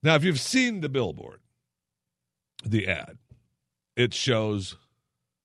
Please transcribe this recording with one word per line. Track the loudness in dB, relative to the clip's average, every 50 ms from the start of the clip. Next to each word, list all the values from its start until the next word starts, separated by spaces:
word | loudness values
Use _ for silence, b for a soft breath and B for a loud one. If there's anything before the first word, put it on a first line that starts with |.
| 4
Now, | 6 4
if | 6 4
you've | 2 0 0
seen | -2 0 2 2 2 2 0 -4
the | -6 -2
billboard, | -2 -2 -2 -2 -4 -8 -14 -18 -18 -20 _ _ _ _ _ _ _ _ _ _ _ _ _ _ _ _ _ _ _ _ _ _ _ -14 -6
the | 0 0 0 0 0
ad, | -4 -4 -6 -14 -18 -20 _ _ -20 _ _ _ _ _ _ _ _ _ _ _ _
it | 0 0 2 2
shows | -2 0 0 2 2 2 0 -2 -2 -4 -6 -12 -18 _ _ _ _ _ _ _ _ _ _ _ _